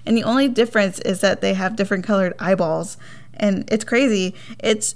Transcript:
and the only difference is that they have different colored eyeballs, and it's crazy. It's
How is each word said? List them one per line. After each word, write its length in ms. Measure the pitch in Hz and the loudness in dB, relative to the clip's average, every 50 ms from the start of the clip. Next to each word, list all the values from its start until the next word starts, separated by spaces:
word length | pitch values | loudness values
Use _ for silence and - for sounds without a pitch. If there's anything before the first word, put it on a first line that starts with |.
| - | -4
and 100 | - 226 | 0 0
the 60 | 233 - | 0 2
only 260 | 220 233 262 277 285 | 2 2 2 2 2
difference 520 | 240 - 233 226 - 226 202 190 180 - | 4 2 2 2 2 2 2 0 -2 -4
is 200 | - - 190 180 | -2 -2 -2 2
that 200 | - 196 202 - | 2 2 2 2
they 140 | - 190 196 | 0 0 0
have 220 | 190 190 190 220 | 0 -2 -2 -2
different 280 | 220 202 190 202 190 180 | -2 -2 0 0 -2 0
colored 300 | - 214 196 190 180 175 - | 2 2 2 2 0 -2 -2
eyeballs, 580 | - 170 196 180 180 160 160 160 165 - - - - - - - - - - | 0 2 2 2 2 0 0 -2 -4 -6 -10 -14 -16 -18 -18 -18 -18 -14 -6
and 340 | - - 202 196 185 - - | 0 0 2 2 0 0 0
it's 140 | - 220 214 | -2 -2 0
crazy. 500 | - - 233 277 262 214 196 185 180 - - - - 226 - | 0 2 2 4 4 4 2 0 -2 -4 -8 -14 -18 -12 -4
It's 340 | - - 220 214 - - - | 0 0 0 0 0 -6 -6